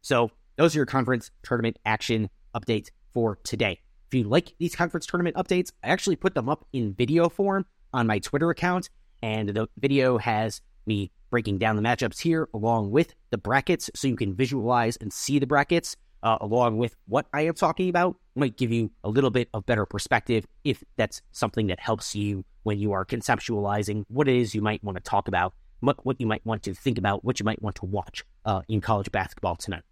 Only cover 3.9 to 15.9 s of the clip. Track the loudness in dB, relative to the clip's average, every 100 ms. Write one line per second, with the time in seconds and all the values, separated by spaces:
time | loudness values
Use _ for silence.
3.9 | -20 -2 -2 4 2 2 _ -6 -2 -2
4.9 | -2 -4 -2 0 -2 0 0 0 _ -2
5.9 | 0 0 0 0 0 -2 -4 -4 -4 -4
6.9 | 0 2 4 2 2 0 0 -4 _ _
7.9 | 0 2 0 0 0 0 2 0 0 -4
8.9 | -16 _ _ -4 -2 -2 -2 -4 -2 2
9.9 | 4 4 2 0 0 -2 -6 -16 _ -4
10.9 | -2 -4 _ -4 -2 0 0 2 2 0
11.9 | 0 -2 -2 0 0 -2 -2 0 0 2
12.9 | 2 0 _ _ -6 0 0 2 -2 -2
13.9 | -4 -2 0 -2 0 -2 0 2 2 2
14.9 | -2 -10 -8 -2 0 2 2 4 0 0